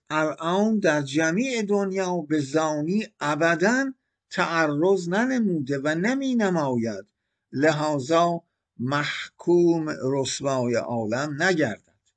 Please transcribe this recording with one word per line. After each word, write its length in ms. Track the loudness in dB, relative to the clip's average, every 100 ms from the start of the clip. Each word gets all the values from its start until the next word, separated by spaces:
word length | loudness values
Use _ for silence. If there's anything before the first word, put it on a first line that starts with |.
| -4
الان 720 | -2 0 -2 -2 0 2 2
در 220 | 2 2
جمیع 600 | 0 0 0 0 0 -2
دنیا 560 | 0 0 0 -2 -2 -4
به 220 | -2 -2
زانی 680 | 0 0 0 0 0 -2 -2 -4
ابداً 720 | -4 2 2 2 2 2 -2 -6 _ _ _
تعرض 800 | -4 0 2 2 2 2 2 0
ننموده 720 | 0 0 0 0 0 -2 -2
و 120 | -2 0
نمی 400 | 0 0 0 0
نماید، 720 | 2 0 0 0 -2 -6 -12 _ _ _ _
لذا 920 | 0 2 2 0 -2 0 2 2 0 -8 _ _ -8
محکوم 1160 | -4 -2 -2 -8 -12 -6 2 4 4 2 -2 -4
رسوای 720 | -2 -2 -2 -4 -2 0 0 0
عالم 680 | -2 -4 -2 -2 -4 0
نگردد. 540 | 0 2 0 -2 _ _ _